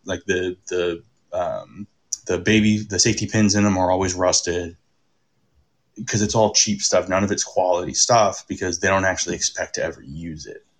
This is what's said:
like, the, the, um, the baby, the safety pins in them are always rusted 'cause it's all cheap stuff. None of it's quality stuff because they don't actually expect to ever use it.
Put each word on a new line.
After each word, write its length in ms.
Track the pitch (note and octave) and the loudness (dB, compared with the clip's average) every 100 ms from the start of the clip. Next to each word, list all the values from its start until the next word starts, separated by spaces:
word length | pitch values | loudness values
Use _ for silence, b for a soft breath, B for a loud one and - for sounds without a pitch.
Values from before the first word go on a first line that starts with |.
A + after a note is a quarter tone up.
| - | -8
like, 200 | F#2 - | -6 -2
the, 300 | F#2 F#2 F2+ - | -2 -2 -6 -6
the, 340 | F2+ F2 E2+ - _ _ | -2 -2 -4 -10 _ _
um, 540 | F2+ F2 G#1 - - G2+ _ _ - - | -6 -6 -6 -10 -16 -18 _ _ -10 -4
the 120 | F2+ | -2
baby, 400 | F#2 A2 G#2+ G#2+ | 2 4 4 2
the 200 | G#2+ F#2+ | 0 0
safety 280 | - A2 G#2 | 0 0 0
pins 280 | A2 G#2 G2+ | 2 4 4
in 100 | G#2 | 4
them 140 | F#2+ | 4
are 120 | F2+ | 2
always 240 | F#2 F#2+ F2+ | 2 0 0
rusted 640 | F2+ E2+ - F2 E2+ E2 _ _ _ _ _ _ _ _ _ _ _ - - | 2 2 0 -4 -6 -10 _ _ _ _ _ _ _ _ _ _ _ -14 -4
'cause 140 | G#2+ | -2
it's 120 | G#2 A#2 | 0 2
all 180 | G#2+ | 2
cheap 300 | - - G2+ | 4 0 0
stuff. 260 | - F#2+ F2+ | 0 2 2
None 160 | F#2 G2 | 0 0
of 80 | |
it's 100 | - - | -2 -2
quality 500 | - F2+ F2 F#2 - | 0 2 2 0 0
stuff 520 | - A#2+ G2+ F#2 - | 2 4 4 0 -8
because 340 | F#2+ F2+ F2+ | -6 -4 -2
they 80 | F#2+ | 0
don't 180 | F#2+ F#2+ | 2 2
actually 280 | F2+ - F2 | 0 -4 -4
expect 400 | - - F2+ - | -4 -4 -6 -4
to 60 | |
ever 200 | D#2+ D#2+ | -6 -8
use 440 | - D2 E2 D#2 - | -14 -12 -12 -12 -14
it. 180 | G1+ - _ | -18 -20 _